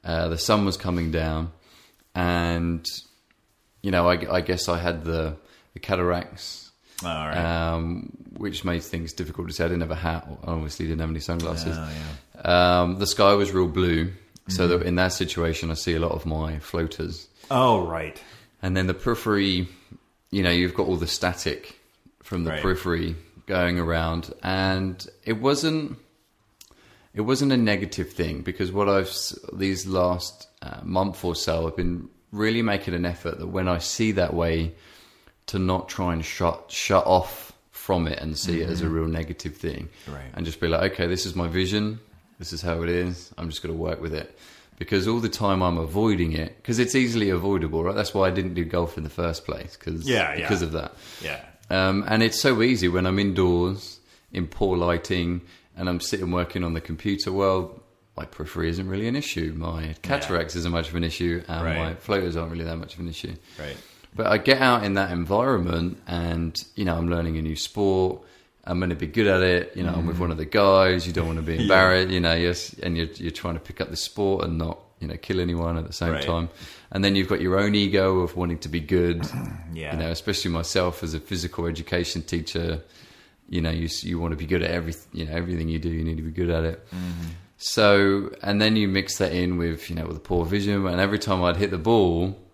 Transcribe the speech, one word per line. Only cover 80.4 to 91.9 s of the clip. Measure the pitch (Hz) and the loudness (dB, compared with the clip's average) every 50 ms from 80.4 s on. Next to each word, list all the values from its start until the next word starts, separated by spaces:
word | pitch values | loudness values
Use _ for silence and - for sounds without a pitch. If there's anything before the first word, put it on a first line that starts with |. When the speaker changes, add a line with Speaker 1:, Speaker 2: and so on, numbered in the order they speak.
| - 90 | -2 -2
Speaker 1:
myself | 85 82 82 - - 95 90 90 85 - - | -2 -2 -2 0 0 2 2 2 -2 -4 -8
as | 80 78 | -6 -6
a | 78 | -8
physical | - - 101 85 82 90 - - 85 | -6 -6 -6 -6 -6 -6 -4 -4 -2
education | 85 80 80 82 - - 90 87 - - 87 | -2 -2 -4 -6 -4 -2 -2 -2 -2 -4 -8
teacher. | 78 - - 85 80 - - 82 85 85 80 78 - - - - - - - - - _ _ _ _ - | -6 -4 -4 -4 -4 -4 -4 -4 -2 -2 -4 -4 -6 -12 -20 -20 -20 -20 -20 -20 -20 _ _ _ _ -4
You | - 87 | -2 -2
know, | 80 80 | 0 0
you | 80 82 82 | 0 -2 -2
s-, | 80 - - - | -4 -4 -6 -6
you | 87 87 82 | -4 -4 -2
wanna | 85 82 78 | -2 -2 -4
be | 73 80 | -4 -2
good | 76 92 85 | 0 0 2
at | 82 85 | 2 0
every, | 85 87 82 82 80 - - - | 0 -2 -4 -4 -8 -10 -14 -14
you | - 82 82 | -10 -8 -8
know, | 76 | -4
everything | 78 85 87 87 90 82 82 82 | -4 -4 -4 -2 -2 -2 -2 -2
you | 80 80 | -2 -2
do. | 78 85 | -2 -2
You | 82 82 80 | -2 -2 -2
need | 82 82 | -2 -2
to | 80 78 | -4 -6
be | 82 | -6
good | 78 90 90 85 | -4 -2 0 0
at | 85 80 80 | 2 2 0
it. | 82 82 - - - | 0 -2 -6 -12 -12
Speaker 2:
Mm-hmm. | 90 90 90 90 87 85 85 82 82 87 92 - _ _ | -8 -6 -6 -6 -6 -6 -8 -10 -10 -12 -18 -20 _ _
Speaker 1:
So, | - - - - 107 101 101 101 101 98 98 101 98 98 - - | -6 -2 2 6 6 8 8 8 8 6 6 4 0 -4 -8 -6
and | - 101 101 104 | -2 0 2 4
then | 107 107 110 | 4 6 6
you | 110 104 98 | 6 4 4
mix | 95 98 95 - - - | 4 2 0 0 0 0
that | 98 90 | 0 2
in | 90 90 87 90 90 | 2 2 2 2 2
with, | 87 85 85 82 82 - - | 2 2 0 0 -2 -6 -8
you | 85 | -6
know, | 82 82 | -6 -4
with | 82 80 | -6 -8
the | 80 | -10
poor | - - 92 87 82 | -4 0 0 2 2
vision. | 82 98 104 98 104 104 101 98 | 2 0 2 2 2 2 2 2
And | 92 87 90 | 2 2 2
every | 98 101 104 104 | 2 2 2 0
time | - 107 98 92 87 | 0 0 2 4 4
I'd | 87 85 | 2 4
hit | 90 101 92 | 2 2 0
the | 92 87 | 0 0
ball | 78 110 | 4 6